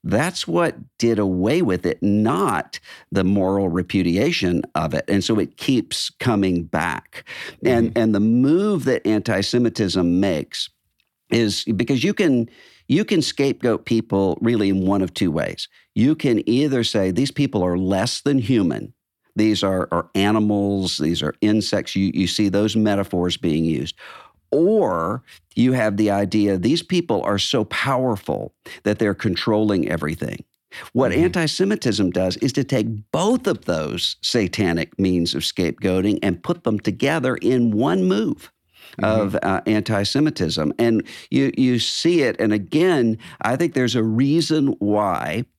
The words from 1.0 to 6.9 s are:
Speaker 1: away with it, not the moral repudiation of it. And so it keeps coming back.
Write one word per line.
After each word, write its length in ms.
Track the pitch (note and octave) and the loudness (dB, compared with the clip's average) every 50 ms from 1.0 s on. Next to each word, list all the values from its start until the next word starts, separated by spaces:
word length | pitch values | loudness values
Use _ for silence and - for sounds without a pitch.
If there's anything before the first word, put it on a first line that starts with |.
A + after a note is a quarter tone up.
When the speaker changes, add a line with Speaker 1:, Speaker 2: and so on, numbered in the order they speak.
| A#2 A#2 A2+ | 0 2 2
Speaker 1:
away 460 | G#2 G#2 G2 F2+ F2+ F#2 G#2+ C#3+ F3 F3+ | 2 0 0 0 0 2 2 2 2 2
with 240 | A2+ F#2 F2 - | 0 0 0 0
it, 140 | F2+ - - - | -2 -2 0 0
not 760 | G#2 G2+ G#2 G#2+ A2 C#3+ F3+ G3+ D3+ G#2 D#2 - - - - _ - - - - _ | 2 2 2 2 2 2 2 0 0 0 -2 -4 -6 -12 -18 _ -18 -20 -20 -14 _
the 120 | - G2 F#2 | -2 0 2
moral 440 | F#2 G2+ G2+ F#2 F#2 G2 G2+ G2 F2+ | 2 2 2 2 2 2 0 0 0
repudiation 920 | E2 F2+ F2+ - - G2+ F2+ E2+ E2+ F#2+ B2 D#3+ E3+ - - F2+ F2 - - - _ | 0 -2 -2 0 0 0 0 2 2 2 0 0 0 0 0 0 0 0 -2 -4 _
of 180 | D#2 D#2+ D2+ C2+ | -4 -4 -2 -2
it. 120 | - - | -4 -2
And 160 | - G2+ G2+ F#2 | 0 -2 0 0
so 160 | - A2+ G#2+ | 2 0 0
it 180 | F2+ - _ | 0 -2 _
keeps 540 | - - - C3+ A#2+ - - - - - - _ _ | -6 -2 0 2 2 0 -2 -6 -6 -6 -8 _ _
coming 440 | - B2+ A2+ G#2 G2 F#2+ F2+ F2 E2 | -2 0 0 2 2 2 0 -2 -2
back. 600 | D#2+ - D#2+ D#2+ F2 | -4 -4 -4 -2 -2